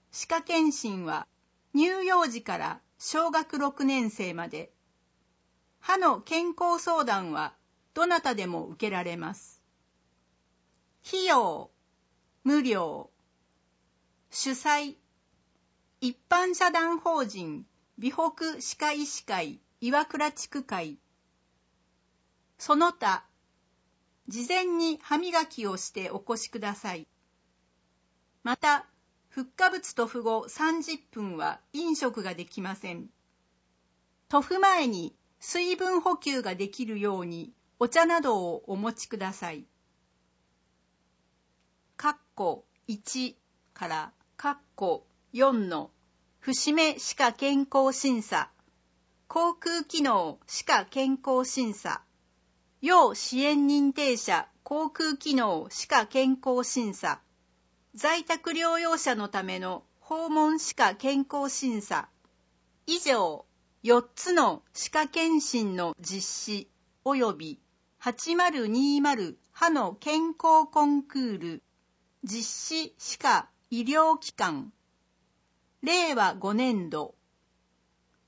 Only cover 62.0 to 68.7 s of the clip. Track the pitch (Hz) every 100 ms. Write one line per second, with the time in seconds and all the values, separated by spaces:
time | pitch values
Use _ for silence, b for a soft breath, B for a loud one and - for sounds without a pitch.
62 | - _ _ _ _ _ _ _ - 339
63 | 302 240 175 151 - _ _ _ 226 240
64 | 240 - 359 349 233 - - - - 311
65 | 294 330 330 311 - 240 208 185 170 -
66 | 170 196 185 - - 202 202 _ _ _
67 | 262 269 226 156 160 - _ _ _ _
68 | 247 - - 339 359 294 220